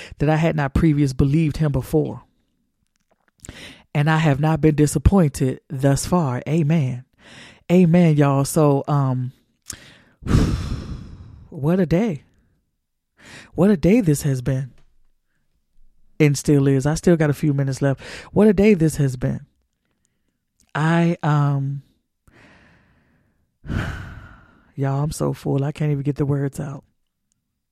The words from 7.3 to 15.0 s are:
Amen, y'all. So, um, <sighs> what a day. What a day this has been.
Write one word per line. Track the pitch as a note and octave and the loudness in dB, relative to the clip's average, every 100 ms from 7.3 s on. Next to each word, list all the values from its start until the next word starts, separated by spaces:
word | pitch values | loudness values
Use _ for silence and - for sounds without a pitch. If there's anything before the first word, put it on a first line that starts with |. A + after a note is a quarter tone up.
| - - - - | -20 -20 -14 0
Amen, | F3 F3 F3 E3+ D3 | 4 6 6 4 4
y'all. | C#3+ C#3 | 2 2
So, | C#3 E3+ D3+ C#3 C#3+ | 0 2 2 2 0
um, | D3 C3+ B2+ B2+ - _ _ - - - - _ _ | 0 0 -2 -6 -10 _ _ -18 -18 -20 -20 _ _
<sighs> | - - - - - - - - - - - - - | 0 2 2 -2 -6 -10 -10 -14 -16 -20 -20 -20 -20
what | D#3 C#3+ F#3 | -6 -2 0
a | E3 | 2
day. | E3 A3+ C#3+ _ _ _ _ _ _ _ _ _ _ - - - - | 0 0 -4 _ _ _ _ _ _ _ _ _ _ -20 -20 -10 0
What | G3 | 2
a | F#3+ | 2
day | E3+ A#3 | 4 4
this | F3+ C#3+ | 2 0
has | D3 C3 | -2 -4
been. | B2 C3 C3+ - _ _ | -4 -4 -6 -14 _ _